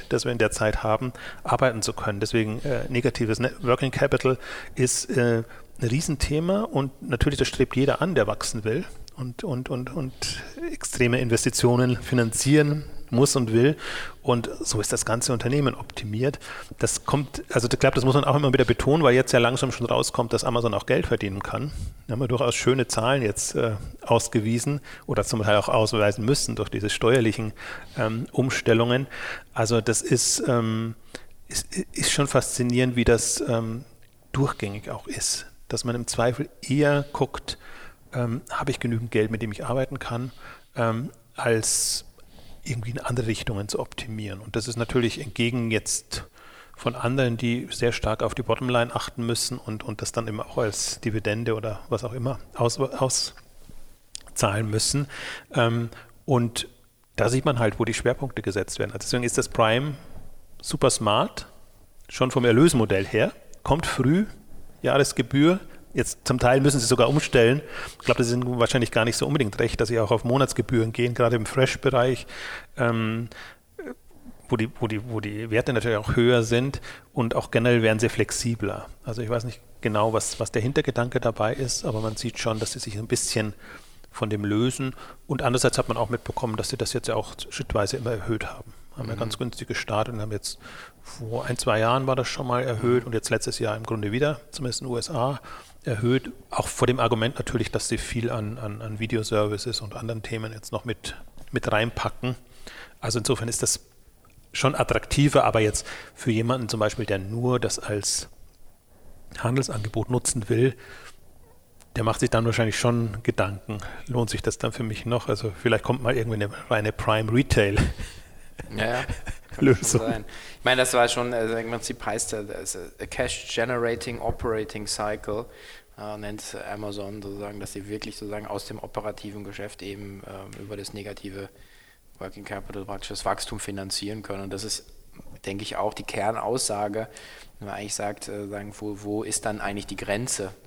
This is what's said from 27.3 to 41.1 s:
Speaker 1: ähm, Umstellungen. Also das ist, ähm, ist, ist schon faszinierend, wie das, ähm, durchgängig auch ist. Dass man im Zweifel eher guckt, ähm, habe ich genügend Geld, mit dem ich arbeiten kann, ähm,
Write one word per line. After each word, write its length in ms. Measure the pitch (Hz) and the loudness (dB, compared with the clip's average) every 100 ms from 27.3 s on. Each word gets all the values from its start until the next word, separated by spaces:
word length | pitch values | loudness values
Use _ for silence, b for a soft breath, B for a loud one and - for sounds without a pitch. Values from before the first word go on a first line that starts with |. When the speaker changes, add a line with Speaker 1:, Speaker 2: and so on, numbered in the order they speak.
| 101 107 B B B B - | 2 -4 B B B B -4
Speaker 1:
ähm, 260 | 110 113 - | -2 -2 -2
Umstellungen. 760 | - 127 - 120 113 120 127 139 B B B - | 0 0 2 4 4 4 2 0 B B B -6
Also 260 | - 110 117 | -2 2 2
das 220 | 110 110 | 2 0
ist, 420 | - 123 - - - | 2 2 2 0 2
ähm, 480 | 120 113 110 113 113 B B B - - | 2 2 0 -4 -8 B B B -18 -10
ist, 200 | - - 185 | -8 -6 -6
ist 360 | - - - | -6 -4 0
schon 140 | - 143 | 2 2
faszinierend, 720 | 131 - - 123 123 127 123 | 2 2 0 2 4 4 4
wie 100 | 117 | 6
das, 380 | 113 - - 294 | 4 4 -2 0
ähm, 380 | 113 113 117 - - - _ - | 0 -2 -6 -10 -20 -20 _ -6
durchgängig 580 | 135 139 - 101 104 - | 0 0 0 -6 -6 -8
auch 160 | - - | -10 -10
ist. 400 | - - - - - - | -4 -4 -4 -8 -16 -6
Dass 140 | 117 | -4
man 120 | 123 120 | -2 -4
im 120 | 117 | -2
Zweifel 400 | - 120 123 151 - | 2 2 2 -4 -8
eher 420 | - 139 147 143 143 | 0 4 4 4 0
guckt, 460 | - 135 - - - B B B B - | -2 -2 -2 -10 -12 B B B B -6
ähm, 260 | 123 120 123 - | -2 -2 -2 -4
habe 220 | - 139 | -4 -2
ich 80 | 123 | -2
genügend 320 | 120 113 117 | -2 -2 0
Geld, 200 | 110 107 | 2 2
mit 100 | 110 | 0
dem 100 | 110 | -4
ich 140 | 98 123 | -6 -2
arbeiten 340 | 127 131 139 | -2 -2 -4
kann, 320 | - 120 127 B B B B - | -6 -6 -6 B B B B 0
ähm, 340 | 117 113 156 | 0 0 -4